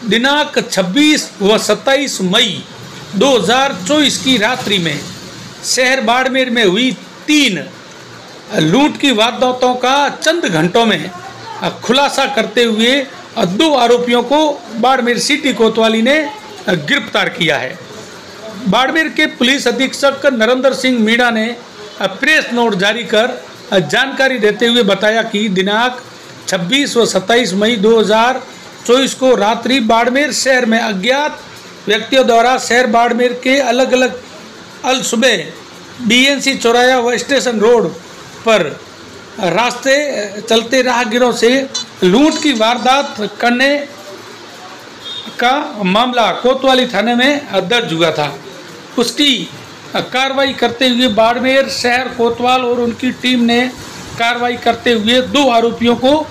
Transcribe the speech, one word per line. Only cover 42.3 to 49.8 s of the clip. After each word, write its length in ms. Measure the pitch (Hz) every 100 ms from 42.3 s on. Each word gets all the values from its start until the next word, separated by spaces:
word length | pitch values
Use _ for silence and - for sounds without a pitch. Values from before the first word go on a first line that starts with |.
| 311
की 100 | 302
वारदात 840 | 247 220 240 214 269 277 - 208 -
करने 360 | 233 240 269 285 285 - - - - - - - - - - - - - - -
का 440 | 240 269 302 214
मामला 480 | 190 196 247 247 214
कोतवाली 560 | 165 240 262 269 262 247
थाने 280 | 196 220 240
में 260 | 262 285 -
दर्ज 400 | 196 180 240 190
हुआ 180 | 160 165
था। 280 | 156 147 - - - - - - -
उसकी 520 | 233 - 294 240 160 - - -